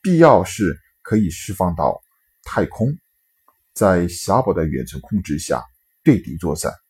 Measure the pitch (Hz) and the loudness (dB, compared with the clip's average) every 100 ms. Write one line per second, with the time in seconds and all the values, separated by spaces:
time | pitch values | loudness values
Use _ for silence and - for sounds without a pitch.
0 | 190 170 165 107 92 - 95 76 _ _ | 2 6 8 6 4 -2 -2 -2 _ _
1 | - 110 95 - - 90 90 85 67 - | -2 0 0 -4 -12 -4 -2 0 -2 -4
2 | _ _ _ _ - - 87 - 117 156 | _ _ _ _ -6 -4 -4 -2 -4 -4
3 | _ _ _ _ _ _ _ - 104 90 | _ _ _ _ _ _ _ 0 2 2
4 | 87 87 - 104 117 85 80 64 64 69 | 0 -6 0 0 0 -2 -2 -4 -8 -12
5 | - 104 - 76 - 64 - _ _ _ | -6 -6 -4 -8 -4 -6 -6 _ _ _
6 | - 107 - 82 85 78 67 - | 2 2 -2 -8 -6 -4 -6 -8